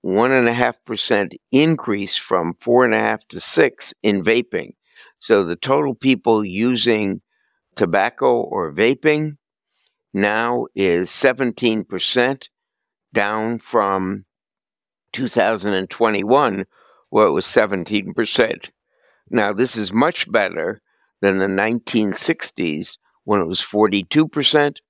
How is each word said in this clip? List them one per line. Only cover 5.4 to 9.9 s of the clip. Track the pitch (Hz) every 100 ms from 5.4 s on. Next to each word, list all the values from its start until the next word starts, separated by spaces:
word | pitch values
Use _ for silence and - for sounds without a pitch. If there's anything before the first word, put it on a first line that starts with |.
the | 85 85
total | 131 139 147
people | 117 135 127 - 110 101
using | 92 120 123 117 107 101 95 _ _ _ _ _ -
tobacco | 95 98 107 - 131 120
or | - 104 80
vaping | 73 113 139 156 151 156 147 _ _ _ _ _